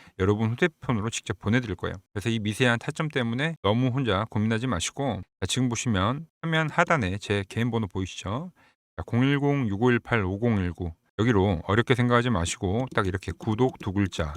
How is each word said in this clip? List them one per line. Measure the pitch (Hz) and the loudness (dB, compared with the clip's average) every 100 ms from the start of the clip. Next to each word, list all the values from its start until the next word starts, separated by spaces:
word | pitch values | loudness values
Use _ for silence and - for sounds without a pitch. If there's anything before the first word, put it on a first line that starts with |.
| - - | -20 -2
여러분 | 92 104 110 | 2 2 0
휴대폰으로 | 120 175 - - 117 107 | 0 -2 -2 -2 -2 -2
직접 | - - 101 | -6 -8 -6
보내드릴 | - 120 120 90 | 0 0 0 -6
거예요. | 90 90 - | -6 -8 -10
그래서 | 107 117 | -6 -2
이 | 113 | -2
미세한 | 104 104 123 117 | -2 0 2 2
타점 | - 151 156 | -2 -4 -4
때문에 | 143 117 117 156 160 | -2 -2 -2 -4 -2
너무 | 98 113 131 | 0 2 2
혼자 | 123 123 95 110 | 0 0 0 0
고민하지 | 110 110 110 131 | 0 0 0 0
마시고, | 92 - - 139 95 90 _ | -2 -4 -4 -4 -4 -8 _
자, | 95 | -4
지금 | - 127 | 0 0
보시면 | 113 127 101 98 139 160 _ | 0 0 2 2 -2 -8 _
화면 | 160 160 160 | -2 0 0
하단에 | - 180 160 95 101 | 0 2 2 2 -2
제 | - 101 95 | -2 -2 0
개인 | - 120 | -2 0
번호 | 113 104 | 0 -2
보이시죠? | 95 95 - 92 113 180 - _ _ _ - | -4 -6 -6 -6 -6 -8 -14 _ _ _ -12
자, | - | -4
공일공 | 117 131 143 143 143 120 | 2 2 2 2 2 0
육오일팔 | 98 123 120 - 117 92 | 2 2 2 2 0 0
오공일구, | 98 120 107 87 82 87 82 _ - | 0 0 2 0 -4 -8 -8 _ -2
여기로 | 113 107 95 82 | 2 4 4 2
어렵게 | - 101 117 127 | 2 2 4 2
생각하지 | 123 120 120 | 4 2 2
마시고 | 104 85 - 95 104 131 | 0 0 -2 -2 -2 -2
딱 | - 98 | -2 -2
이렇게 | 95 - | -2 -6
구독 | 90 - 107 131 - | -6 -4 0 0 0
두 | - | -4
글자 | 95 98 - 78 | 0 0 0 -6